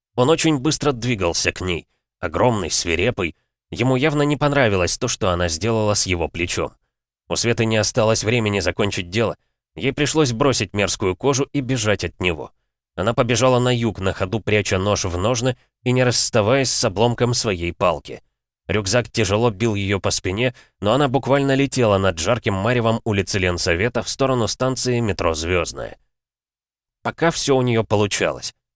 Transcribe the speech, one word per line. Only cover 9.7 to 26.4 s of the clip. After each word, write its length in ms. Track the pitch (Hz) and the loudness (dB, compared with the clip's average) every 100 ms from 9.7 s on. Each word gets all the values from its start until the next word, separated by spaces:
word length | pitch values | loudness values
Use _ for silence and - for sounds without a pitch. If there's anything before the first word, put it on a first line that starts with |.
| - | -6
Ей 180 | 120 | -4
пришлось 380 | 131 143 156 143 | -2 0 2 0
бросить 420 | 113 139 120 104 | 2 2 0 -2
мерзкую 420 | 101 95 - 98 90 | -2 -2 0 -2 0
кожу 320 | 131 131 143 | 0 0 -2
и 60 | 143 | -4
бежать 420 | 123 131 107 98 | -2 -2 0 0
от 160 | 87 - | -4 -2
него. 320 | 90 78 58 _ _ _ _ - | -4 -4 -8 _ _ _ _ -2
Она 180 | 98 | 0
побежала 460 | 120 120 117 127 123 | 0 0 2 4 4
на 160 | 123 123 | 2 0
юг, 240 | 117 95 | -2 -2
на 140 | 95 | -4
ходу 260 | - 92 110 | -2 -2 -4
пряча 400 | - 104 98 95 | 0 0 2 0
нож 260 | 98 98 98 | 0 0 -2
в 120 | 87 | -2
ножны 400 | 101 123 127 127 _ _ | -2 0 -2 -4 _ _
и 80 | 123 | -2
не 120 | 127 | 2
расставаясь 680 | 123 117 - 117 104 139 131 | 2 2 0 2 2 2 2
с 120 | - | 0
обломком 520 | 120 95 117 117 120 120 | 0 2 2 2 0 0
своей 380 | 113 90 85 | -2 -2 -4
палки. 480 | - 90 73 - - _ _ _ _ - | 0 0 0 -6 -16 _ _ _ _ -4
Рюкзак 420 | 101 98 120 113 | -2 0 0 0
тяжело 400 | - 101 104 120 | -2 0 2 0
бил 260 | 95 117 101 | 0 -2 0
её 240 | 98 98 | -2 -2
по 120 | 101 | 0
спине, 420 | - 95 98 127 - - _ | -2 -2 -2 -2 -4 -14 _
но 120 | 101 | 0
она 140 | 127 143 | 2 2
буквально 480 | 131 120 139 139 135 | 0 2 2 2 2
летела 420 | 139 131 113 98 | 0 2 4 4
над 220 | 98 85 | 2 0
жарким 340 | 85 120 113 | -2 0 0
маревом 460 | 95 107 123 113 113 113 | -2 0 2 0 0 0
улицы 340 | 101 92 101 | -2 0 0
Ленсовета 640 | 90 87 - 85 117 117 | 0 0 0 0 0 -2
в 60 | - | -6
сторону 380 | - 135 123 107 | -2 0 2 0
станции 520 | - 131 127 127 120 | -2 -2 -2 0 0
метро 340 | 113 87 87 | 0 0 -2
«Звёздная». 640 | 80 82 90 80 65 58 - _ _ _ _ | -2 0 0 -2 -6 -12 -14 _ _ _ _